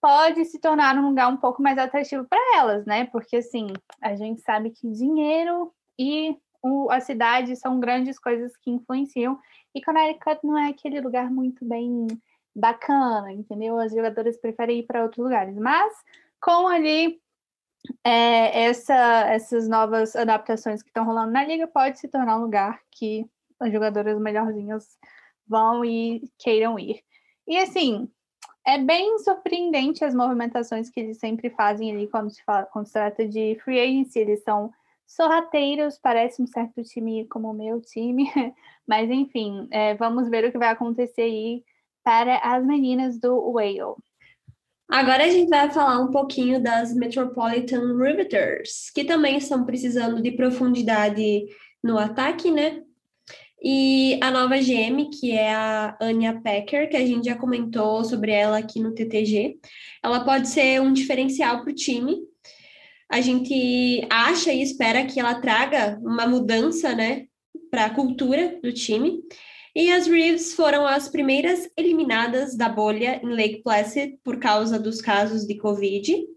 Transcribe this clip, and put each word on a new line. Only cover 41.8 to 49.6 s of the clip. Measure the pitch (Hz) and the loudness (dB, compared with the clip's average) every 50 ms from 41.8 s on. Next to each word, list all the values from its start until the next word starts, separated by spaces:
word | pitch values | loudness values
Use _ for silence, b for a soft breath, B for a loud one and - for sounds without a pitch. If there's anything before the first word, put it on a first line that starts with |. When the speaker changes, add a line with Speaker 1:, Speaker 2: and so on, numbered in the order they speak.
| _ _ _ _ _ | _ _ _ _ _
Speaker 1:
para | 254 233 233 240 247 254 - | 2 4 4 4 4 2 0
as | - 240 247 254 254 | 2 0 0 2 2
meninas | 262 294 294 269 254 254 247 262 262 240 233 | 2 2 2 2 2 0 0 -2 -2 -4 -2
do | 233 247 247 254 - 233 240 | 0 0 2 2 0 0 0
Whale. | 233 214 202 196 185 180 - - - _ _ _ b b b b b _ - - _ _ _ _ _ _ _ | 0 0 0 -2 -4 -6 -8 -10 -12 _ _ _ b b b b b _ -20 -20 _ _ _ _ _ _ _
Speaker 2:
Agora | - 254 269 254 262 262 302 | 2 2 4 4 4 6 6
a | 349 | 6
gente | 359 359 349 330 | 6 4 4 6
vai | 339 285 285 294 | 6 4 4 4
falar | 294 320 285 269 247 240 | 4 2 2 4 4 2
um | 262 262 | 0 2
pouquinho | 269 277 277 277 - - 247 247 254 262 | 2 0 0 0 -2 -2 0 2 2 2
das | 226 233 233 233 233 233 240 | 2 2 0 0 0 0 -2
Metropolitan | 247 240 233 - 262 254 254 - 247 233 226 233 240 240 240 262 247 240 247 247 | -2 -2 -2 -2 -2 -2 -2 -2 -2 -2 0 0 -2 -2 -2 -2 -2 0 0 0
Riveters, | 240 254 277 302 392 381 - 254 208 160 92 73 - - - - - - - - | 2 2 2 2 0 -2 0 0 0 0 0 -2 -4 -8 -12 -12 -12 -14 -6 -6
que | - 277 | -4 -2
também | 277 339 320 302 277 269 | 0 2 4 4 4 2
estão | 285 277 - 294 254 | 0 -2 0 0 0